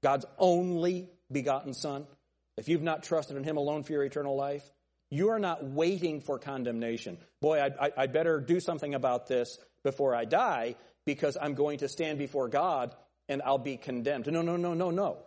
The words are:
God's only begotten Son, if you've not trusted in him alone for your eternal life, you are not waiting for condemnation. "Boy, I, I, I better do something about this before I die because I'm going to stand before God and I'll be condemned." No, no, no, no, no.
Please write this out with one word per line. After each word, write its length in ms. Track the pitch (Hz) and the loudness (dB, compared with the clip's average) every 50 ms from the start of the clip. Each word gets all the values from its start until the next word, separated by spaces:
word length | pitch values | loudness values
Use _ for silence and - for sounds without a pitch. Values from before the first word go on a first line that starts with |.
| - | 4
God's 220 | - 139 139 135 - - - | 2 2 2 0 -6 -2 4
only 720 | 190 180 175 175 180 180 175 170 165 180 185 180 185 180 - _ _ _ | 6 6 6 6 4 2 0 2 2 2 0 -2 -4 -10 -16 _ _ _
begotten 440 | 131 143 127 143 135 135 147 139 131 | -4 -2 0 0 0 0 -2 -6 -10
Son, 320 | - - 151 139 139 147 143 - _ _ _ _ _ _ _ _ | -6 -6 -6 -6 -6 -10 -14 -18 _ _ _ _ _ _ _ _
if 120 | - 110 - | -12 -2 0
you've 140 | 165 165 147 | 0 2 2
not 200 | 170 160 - - | 0 -2 -4 -2
trusted 340 | - 170 160 147 - 143 | 0 0 0 0 -2 -6
in 80 | 139 139 | -6 -4
him 140 | 156 156 147 | -2 -2 0
alone 240 | 143 143 151 151 139 | 0 0 0 -2 -4
for 100 | 139 156 | -2 -2
your 120 | 147 139 | 0 0
eternal 300 | 139 139 151 143 143 139 | 0 -2 -4 -4 -2 -2
life, 280 | 139 139 139 143 147 - - _ _ _ _ _ _ _ _ | -2 -2 -2 -4 -6 -8 -14 _ _ _ _ _ _ _ _
you 200 | 139 143 180 214 | -2 2 2 2
are 80 | 226 220 | 2 2
not 240 | 202 185 165 156 151 | 0 0 -2 -2 -4
waiting 580 | 135 135 147 165 170 196 185 170 165 156 147 | -6 0 2 2 2 2 2 0 -2 -2 -2
for 180 | 135 - 143 127 | -4 -4 -4 -4
condemnation. 800 | - 135 135 131 123 120 117 113 117 117 117 113 - 107 87 - - _ _ _ - | -4 -6 -6 -4 -2 -2 -2 -2 -2 -2 -4 -4 -6 -8 -12 -12 -14 _ _ _ 2
"Boy, 180 | 151 156 151 | 2 4 4
I, 260 | 143 139 143 143 139 | 2 2 0 0 0
I, 40 | 147 - - | 0 2 2
I 80 | 135 | 0
better 340 | 139 131 156 165 170 160 151 | 2 2 2 4 4 2 2
do 200 | 143 113 170 180 | 2 2 2 2
something 340 | 170 - 170 151 156 147 143 | 2 0 -4 -2 -4 -4 -2
about 320 | 135 127 131 123 123 123 | 0 2 2 2 0 0
this 320 | - 131 123 120 117 - - - _ _ _ _ | 0 0 0 0 0 -6 -18 -20 _ _ _ _
before 320 | 139 135 - 147 135 123 | -2 0 2 2 2 2
I 100 | 117 117 | 2 0
die 520 | 110 131 185 247 240 175 127 117 120 120 - - - _ _ _ | 2 4 4 4 4 2 0 -2 -4 -6 -8 -16 -20 _ _ _
because 320 | - 143 135 - 147 131 175 | -4 -2 0 0 0 0 0
I'm 140 | 151 151 143 | -4 -4 0
going 240 | 131 143 151 147 143 | 2 0 0 0 -2
to 100 | 143 139 | -4 -6
stand 300 | - - 165 156 156 143 | -2 -2 -4 -4 -2 -4
before 300 | 143 135 - 143 131 120 | -6 -4 -2 -2 -2 2
God 460 | 110 139 160 185 165 139 123 120 - - - _ _ _ _ _ | 2 2 2 2 2 0 -2 -4 -6 -14 -20 _ _ _ _ _
and 140 | 139 139 131 | -4 -2 2
I'll 160 | 127 135 135 | 2 2 2
be 180 | 120 143 135 | 2 -2 -6
condemned." 500 | 120 - - 131 123 117 135 147 131 117 - | -6 -6 -6 -4 -2 0 -2 -2 -2 -2 -2
No, 120 | 160 165 165 | -2 0 0
no, 140 | 170 170 | 0 0
no, 160 | 175 175 175 175 | 0 0 0 0
no, 180 | 165 185 180 | 0 0 0
no. 280 | 165 185 202 165 - - - | 0 0 0 -2 -2 -6 -10